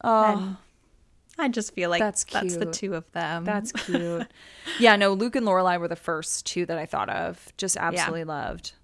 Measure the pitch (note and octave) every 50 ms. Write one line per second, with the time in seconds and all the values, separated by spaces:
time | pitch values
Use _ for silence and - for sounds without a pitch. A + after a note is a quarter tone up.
0 | - - A3+ A3 G#3+ G#3+ G#3 G3 F#3 F#3+ F#3+ F#3 - _ _ _ _ _ _ _
1 | _ _ _ _ _ _ - - E4 C4+ A#3+ A#3 G#3 - - - F3 F3 F3 F3
2 | G#3+ G#3+ F#3+ - - - - G#3+ G3+ F3+ F3 E3+ E3+ E3 D#3+ - - G3 G3 E3
3 | D#3+ - - F3 E3+ D3+ D#3+ E3+ E3+ F#3+ G#3 G3+ G#3 A#3 - - - - F3 F3
4 | E3+ E3+ E3+ E3+ A#3 - - - - - - - - - E4+ - A#3 A3+ G#3+ G#3
5 | G3+ G3 G3 F#3+ A3 B3 A3+ C#4 A#3 G#3+ F#3+ F#3 F#3 F#3 F3 F3 E3+ E3 E3+ E3
6 | - - E3+ D#3 D#3+ - - - - - - F3+ F3 E3+ E3 D#3+ D3+ D#3 - -
7 | G2+ - - - - - E3+ - - - - - - F#3+ F3+ - - E3+ E3+ F3
8 | D#3+ D3 D#3+ E3 E3 D#3+ D#3 C#3+ - G#2 - E3 - - - _